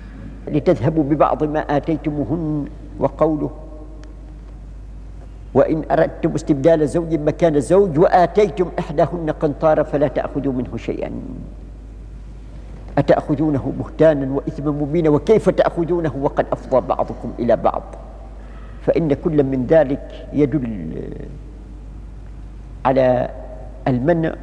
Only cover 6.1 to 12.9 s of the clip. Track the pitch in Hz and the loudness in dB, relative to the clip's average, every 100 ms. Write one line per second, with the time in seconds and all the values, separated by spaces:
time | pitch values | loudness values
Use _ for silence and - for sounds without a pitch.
6.1 | - 170 151 - 143 160 160 147 165 170 | 2 -2 0 0 4 6 6 4 0 0
7.1 | 160 151 - 170 147 120 185 202 147 180 | 0 0 2 2 4 4 4 6 4 6
8.1 | 185 175 202 208 143 175 - 165 151 160 | 6 6 4 2 2 -2 -4 -2 0 0
9.1 | 175 156 147 156 135 160 151 151 147 139 | 0 -4 0 -2 2 4 4 2 2 2
10.1 | 135 - 143 139 127 113 117 - - - | 0 -2 -2 -2 -2 -4 -6 -6 -6 -6
11.1 | - - - - - - - - - - | -8 -10 -10 -12 -14 -16 -16 -16 -16 -14
12.1 | - - - - - - - - | -16 -16 -16 -16 -16 -14 -14 -4